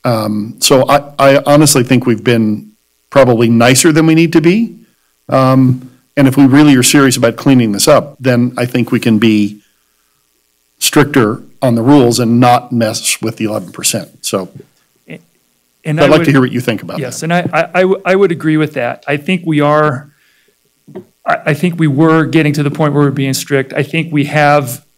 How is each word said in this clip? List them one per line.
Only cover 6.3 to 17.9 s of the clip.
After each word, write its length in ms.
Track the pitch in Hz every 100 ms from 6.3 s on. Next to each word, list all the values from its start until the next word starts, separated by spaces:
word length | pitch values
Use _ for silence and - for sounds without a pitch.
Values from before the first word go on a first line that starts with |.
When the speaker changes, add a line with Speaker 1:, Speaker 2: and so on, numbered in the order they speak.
| 131
Speaker 1:
we 80 |
really 300 | 135 135 151
are 80 | 131
serious 340 | 120 147 135 127
about 180 | 117
cleaning 360 | 113 147 131 113
this 140 | 101 156
up, 280 | 135 82 -
then 340 | 131 120 123 123
I 80 |
think 260 | 120 123 117
we 80 | 120
can 200 | 120 107
be 420 | 113 107 101 104 _ _ _ _ _ _ _ _ _ _ _ _
stricter 640 | - 147 143 147 107 120 - -
on 140 | 131
the 60 | 117
rules 380 | 120 143 120 117
and 200 | 113 120
not 320 | 123 123 -
mess 500 | 120 110 110 - -
with 140 | 110 -
the 80 |
eleven 260 | 107 107 90
percent. 380 | - - 104 82 _
So 260 | - 98 90 - - _ _ _ _ 170 _ _ _ _ _ _
Speaker 2:
And 140 | 160 156
Speaker 1:
I'd 60 |
Speaker 2:
I 20 | 147
Speaker 1:
like 120 | 156
Speaker 2:
would 60 |
Speaker 1:
to 60 | 160
hear 100 | 135
what 100 | 127
you 100 | 117
think 200 | 120 104
about 160 | - 160
Speaker 2:
Yes, 220 | 123 120
Speaker 1:
that. 40 |
Speaker 2:
and 80 | 160
I, 260 | 175 170 156
I, 40 | 160 180
I 20 |
w-, 200 | 190